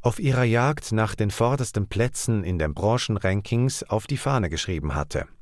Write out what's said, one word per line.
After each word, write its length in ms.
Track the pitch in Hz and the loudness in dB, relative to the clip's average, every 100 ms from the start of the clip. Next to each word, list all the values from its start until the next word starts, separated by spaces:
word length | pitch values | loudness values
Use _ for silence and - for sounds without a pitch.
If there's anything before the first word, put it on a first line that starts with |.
auf 180 | 123 - | 0 0
ihrer 260 | 160 127 | 0 2
Jagd 480 | 123 113 131 151 - | 4 4 2 0 -2
nach 220 | 110 110 | 0 0
den 160 | - 107 | 0 -2
vordersten 560 | - 117 135 127 - 98 | 2 2 2 -2 -2 -2
Plätzen 580 | 95 120 - - 113 | 0 0 0 -2 0
in 140 | 90 90 | 0 0
den 140 | 78 | 0
Branchenrankings 1080 | 73 104 120 - 104 95 98 101 117 131 - | 0 2 2 0 0 0 0 0 0 0 -2
auf 240 | - 107 - | -2 -4 -2
die 100 | 143 | -4
Fahne 320 | - 135 90 | 0 0 0
geschrieben 460 | 76 - 87 73 | -2 -4 -2 -2
hatte. 320 | 71 71 76 - - | -4 -4 -4 -6 -12